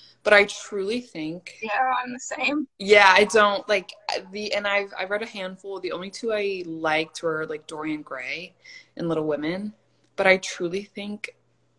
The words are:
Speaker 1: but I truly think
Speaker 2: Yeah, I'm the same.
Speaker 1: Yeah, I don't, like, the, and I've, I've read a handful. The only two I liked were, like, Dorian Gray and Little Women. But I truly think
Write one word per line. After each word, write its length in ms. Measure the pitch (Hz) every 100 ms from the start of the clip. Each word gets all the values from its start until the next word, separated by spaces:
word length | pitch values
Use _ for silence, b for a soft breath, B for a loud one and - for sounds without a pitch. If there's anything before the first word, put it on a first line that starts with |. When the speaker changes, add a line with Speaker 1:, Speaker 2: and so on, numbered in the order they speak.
| b b
Speaker 1:
but 100 | 214
I 120 | 208 202
truly 540 | - - 208 196 247
think 560 | - 160 156 180 - -
Speaker 2:
Yeah, 320 | 220 208 262 254
I'm 80 | 247
the 80 | 247
same. 480 | - - 254 294 269 -
Speaker 1:
Yeah, 340 | 196 208 196 185
I 100 | 208
don't, 420 | 220 208 196 -
like, 220 | 202 - - - 170 190
the, 220 | 202 214
and 140 | 202 202
I've, 260 | 202 196 -
I've 140 | 185
read 100 | 208
a 60 | 226
handful. 520 | 208 185 190 196 190
The 120 | 180
only 180 | 160 196
two 240 | - 233
I 300 | 214 202 185 170
liked 560 | 160 160 156 160 -
were, 220 | 165 156 156
like, 220 | 156 -
Dorian 340 | 160 156 151
Gray 520 | 151 135 127 156 185 _ B B B -
and 100 | 170
Little 180 | 160 156
Women. 480 | 147 151 185 208 - _ _ _ -
But 120 | 190
I 100 | 190
truly 460 | - - 175 190
think 520 | 208 - 202 208 - - _ _ _